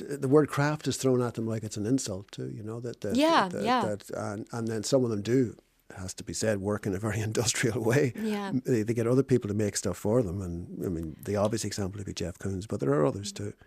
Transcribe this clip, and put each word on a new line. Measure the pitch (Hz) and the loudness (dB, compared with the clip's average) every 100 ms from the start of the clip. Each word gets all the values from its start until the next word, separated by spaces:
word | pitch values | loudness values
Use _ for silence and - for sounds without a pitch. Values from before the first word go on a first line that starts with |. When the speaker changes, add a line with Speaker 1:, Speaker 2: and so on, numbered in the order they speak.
| - | -6
Speaker 1:
the | 143 135 | -4 6
word | 147 143 | 6 6
craft | - 147 151 139 | 4 2 0 -2
is | 120 | 0
thrown | 131 123 | 4 4
at | 123 | 2
them | 113 113 | -2 -2
like | 110 | -2
it's | 107 - | -4 -4
an | 104 | 0
insult | 135 - 95 104 | 0 0 -6 -8
too, | - 127 127 | -10 -8 -8
you | |
know, | 107 113 | -8 -8
that, | 120 - | -8 -6
that, | - 233 | -2 2
Speaker 2:
Yeah, | 311 320 190 | 4 4 2
Speaker 1:
that, | 180 | 0
Speaker 2:
yeah. | 208 254 | 0 0
Speaker 1:
that, | 196 104 - | 0 -4 -6
and, | - 107 104 - | -6 -6 -6 -6
and | 120 113 | -4 -4
then | 110 | -4
some | 101 139 | 2 4
of | 120 | 4
them | 104 | 0
do, | 104 131 120 - _ _ - - | 2 2 2 -2 _ _ -20 -12
has | 92 | -10
to | - | -10
be | 90 | -8
said, | 87 110 104 | -2 0 0
work | 98 104 107 | 0 -2 -2
in | |
a | 95 | -2
very | 110 110 | -2 -2
<laughs> | 107 | 0
industrial | 110 - - 123 117 | 0 0 2 0 2
way. | 113 131 143 208 | 4 4 4 0
Speaker 2:
Yeah. | 214 208 196 131 - | -2 -2 -2 -2 2
Speaker 1:
They, | 120 | 0
they | 107 | 2
get | 117 117 | 0 4
other | 127 | 4
people | 135 123 104 | 6 2 2
to | 104 | 0
make | 104 - | 0 0
stuff | 101 87 | -2 -2
for | 101 120 | 2 2
them, | 101 95 | 2 -2
and, | 92 85 - 92 104 | -6 -6 -8 -6 -4
I | |
mean, | 82 82 69 | -4 -6 -8
the | - 101 | -4 0
obvious | 104 110 104 | 0 0 -4
example | 104 95 101 | -4 -4 -6
would | 98 | -8
be | |
Jeff | 87 87 - | -6 -6 -6
Koons, | 98 95 101 | -6 -6 -4
but | 104 | -2
there | 135 | 2
are | 147 | 2
others | 143 101 101 | 2 0 -6
too. | - 104 - | -8 -8 -10